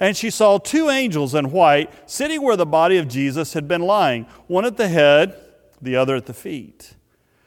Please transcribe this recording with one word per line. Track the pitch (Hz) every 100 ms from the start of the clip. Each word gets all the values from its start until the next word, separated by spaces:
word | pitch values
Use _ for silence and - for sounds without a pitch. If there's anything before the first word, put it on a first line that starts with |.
and | 190 196
she | 226
saw | - 214 202
two | 202 302 311
angels | 269 254 156 139
in | 151 139
white | 180 165 143 151 - -
sitting | - 294 311
where | 277 208
the |
body | 160 160 170 185
of | 143
Jesus | 127 139 135 151
had | 165 147
been | 175
lying, | 175 208 160 117 113 - -
one | 175
at | 240 208
the | 202
head, | 165 147 147 190 - - _ _ _
the | 131
other | 127 131 131
at |
the | 120
feet. | 117 196 156 - _ - _ _ _ _ _